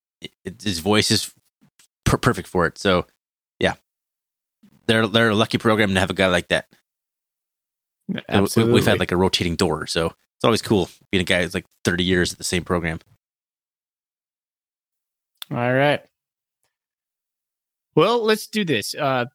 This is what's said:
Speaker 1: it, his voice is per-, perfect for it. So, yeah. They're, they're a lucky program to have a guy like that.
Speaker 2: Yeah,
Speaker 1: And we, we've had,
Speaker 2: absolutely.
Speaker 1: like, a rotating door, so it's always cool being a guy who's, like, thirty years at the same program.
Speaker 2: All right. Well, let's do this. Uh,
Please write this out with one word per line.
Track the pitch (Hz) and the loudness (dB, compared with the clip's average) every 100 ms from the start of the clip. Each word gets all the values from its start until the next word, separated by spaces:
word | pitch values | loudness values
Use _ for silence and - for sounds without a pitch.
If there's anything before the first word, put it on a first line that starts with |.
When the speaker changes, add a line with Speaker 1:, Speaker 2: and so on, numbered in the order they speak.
| _ _ | _ _
Speaker 1:
it, | - _ - - | -20 _ -16 -10
his | 104 85 | -8 -4
voice | 90 107 - | 0 2 2
is | 107 - - _ _ _ _ _ _ - | 0 -2 -12 _ _ _ _ _ _ -2
per-, | - | 0
perfect | 127 95 - | 0 -2 -4
for | 90 80 | -2 -2
it. | - | -2
So, | 101 90 - _ _ _ _ - | 0 0 -2 _ _ _ _ -4
yeah. | - - _ _ _ _ _ _ _ _ _ _ - | -4 -4 _ _ _ _ _ _ _ _ _ _ 0
They're, | 113 113 | 2 2
they're | 113 117 | 2 2
a | 104 | 2
lucky | 110 123 | 0 0
program | 113 107 104 92 | 0 2 2 2
to | |
have | 92 | 0
a | |
guy | 90 95 | 0 2
like | 87 - | 0 0
that. | 85 - _ _ _ _ _ _ _ _ _ _ _ _ _ - | -2 -2 _ _ _ _ _ _ _ _ _ _ _ _ _ -12
Speaker 2:
Yeah, | - - | -10 -4
Speaker 1:
And | 104 98 117 | 0 0 2
we, | |
we've | 117 113 95 | 2 4 2
had, | |
Speaker 2:
absolutely. | 98 | 0
Speaker 1:
like, | 90 | 0
a | 90 | 0
rotating | 92 - 90 82 | 2 0 -2 0
door, | 85 76 - | 0 -2 -4
so | 85 82 - _ _ | -4 -4 -6 _ _
it's | 123 | 0
always | 107 | 0
cool | - 104 82 - _ | 0 0 0 -6 _
being | 95 | -4
a | 87 | 0
guy | 90 | 0
who's, | 85 92 | 0 -6
like, | - _ | -10 _
thirty | - 87 | -2 0
years | 90 90 87 | 2 2 0
at | - | -4
the | |
same | - 90 | -6 -4
program. | 76 87 82 82 - _ _ _ _ _ _ _ _ _ _ _ _ _ _ _ _ _ _ _ _ _ _ _ - | -2 -4 -4 -8 -14 _ _ _ _ _ _ _ _ _ _ _ _ _ _ _ _ _ _ _ _ _ _ _ -10
Speaker 2:
All | 131 120 | -4 -2
right. | 131 143 139 - _ _ _ _ _ _ _ _ _ _ _ _ _ _ _ _ _ _ 151 | 2 0 0 -6 _ _ _ _ _ _ _ _ _ _ _ _ _ _ _ _ _ _ 0
Well, | 190 240 | 2 2
let's | 220 214 - | 0 -2 -4
do | 220 | -4
this. | 175 113 - | -2 -2 -4
Uh, | - 143 127 123 | -4 -2 -2 -4